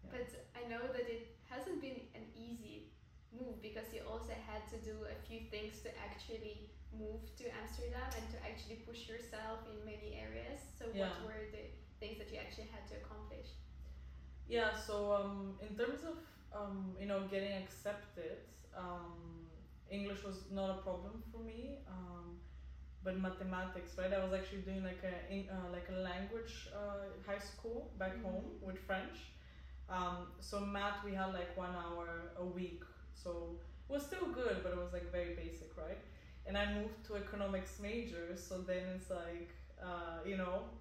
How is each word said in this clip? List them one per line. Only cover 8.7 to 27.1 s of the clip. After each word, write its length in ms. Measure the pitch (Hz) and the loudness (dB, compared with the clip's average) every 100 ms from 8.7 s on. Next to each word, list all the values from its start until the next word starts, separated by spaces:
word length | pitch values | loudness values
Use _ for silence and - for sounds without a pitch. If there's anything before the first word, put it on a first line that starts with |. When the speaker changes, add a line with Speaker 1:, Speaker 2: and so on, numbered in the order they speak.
| 226 233 | -6 -6
Speaker 2:
push 220 | 233 220 | -6 -4
yourself 580 | 226 233 214 220 220 220 | -6 -4 -4 -2 -2 -4
in 160 | 214 | -6
many 360 | 214 208 214 214 | -4 -4 -4 -4
areas. 400 | 220 220 233 285 - - | -2 -2 -2 -4 -6 -2
So 60 | 233 | 0
what 160 | 202 185 | 6 6
Speaker 1:
Yeah. 160 | - 220 | 4 -2
Speaker 2:
were 160 | 214 214 | -2 -4
the 140 | 214 - - - - | -6 -6 -8 -12 -6
things 200 | 214 220 | -4 -4
that 100 | 208 | -4
you 80 | 214 | -4
actually 300 | 185 214 214 | -4 -6 -6
had 160 | 208 202 | -8 -6
to 20 | - | -8
accomplish? 460 | - 214 214 - 202 - - - - - - - - - - | -6 -6 -6 -6 -8 -8 -10 -8 -8 -8 -8 -8 -10 -8 4
Speaker 1:
Yeah, 280 | 233 220 214 | 6 8 6
so, 360 | 214 208 202 202 | 4 4 8 8
um, 400 | 196 202 196 190 208 | 6 2 -2 -2 -2
in 80 | |
terms 300 | 208 262 285 | 4 4 4
of, 140 | 320 330 - - - | 0 -4 -6 -14 -6
um, 400 | 208 202 196 190 185 | -2 0 0 0 0
you 60 | 202 | 4
know, 200 | 196 190 | 4 6
getting 240 | 196 196 196 | 4 4 2
accepted, 760 | 190 - 202 202 - 180 160 - - - - 185 | -2 -2 0 0 -4 -4 -2 -4 -8 -14 -8 -4
um, 720 | 180 175 170 170 170 165 - - - - - | -2 -2 -4 -6 -8 -8 -8 -10 -12 -14 -2
English 320 | 202 202 196 | 0 2 0
was 280 | 202 185 - | 0 -2 0
not 200 | 196 190 190 | 4 4 4
a 40 | |
problem 400 | 190 175 196 226 226 | 2 2 0 -4 -4
for 60 | 226 | -4
me, 400 | 226 226 277 277 - | -4 -2 -2 -4 -4
um, 500 | 185 180 175 170 175 - - - - - - | -4 -4 -4 -6 -6 -8 -8 -8 -8 -8 0
but 160 | 185 190 | 2 4
mathematics, 760 | 185 180 185 185 185 175 180 - | 4 2 2 2 2 0 -2 2
right? 140 | 185 | 6
I 100 | 196 | 6
was 100 | 190 | 6
actually 300 | 190 190 196 | 4 4 0
doing, 220 | 185 190 | 0 2
like, 180 | 185 180 | 2 2
a, 120 | 185 180 - | 0 0 0
in, 160 | 196 190 | 0 2
uh, 180 | 190 175 | 0 0
like, 160 | 175 180 | 0 0
a 100 | 185 180 | 2 2
language, 580 | 180 202 226 226 - - 196 | 2 2 0 -2 -6 -4 -2
uh, 280 | 202 202 196 | 0 0 -2